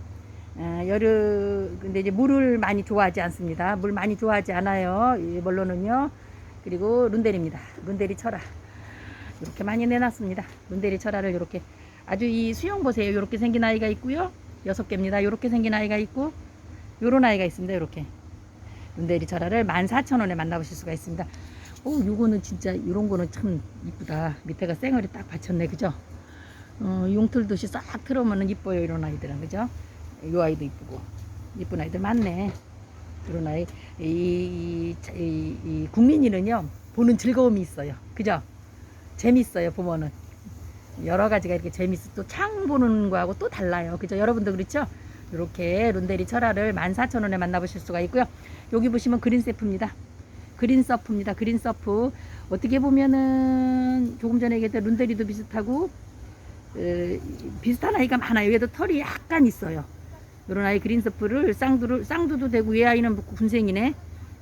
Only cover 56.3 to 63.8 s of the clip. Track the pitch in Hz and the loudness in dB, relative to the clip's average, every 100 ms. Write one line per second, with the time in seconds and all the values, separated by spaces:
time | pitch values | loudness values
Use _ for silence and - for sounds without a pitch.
56.3 | - - - - - 175 175 175 - - | -18 -18 -18 -14 -4 -2 0 -2 -4 -6
57.3 | - - 202 233 240 370 415 254 247 - | -10 -10 -4 0 0 2 2 2 2 2
58.3 | 226 202 226 233 - 339 294 285 - - | 2 4 4 2 0 0 0 -2 -8 0
59.3 | 330 247 - 170 160 - - - - - | 4 6 4 -4 -4 -8 -14 -18 -18 -20
60.3 | - - 190 196 202 196 233 220 - 208 | -16 -6 0 2 2 2 2 2 0 0
61.3 | 262 294 208 262 262 233 254 202 330 320 | 2 2 2 4 4 4 0 0 0 0
62.3 | 285 262 233 220 220 240 233 233 202 - | 0 2 2 4 4 6 6 4 0 -4
63.3 | - 220 233 208 190 | 0 2 4 2 2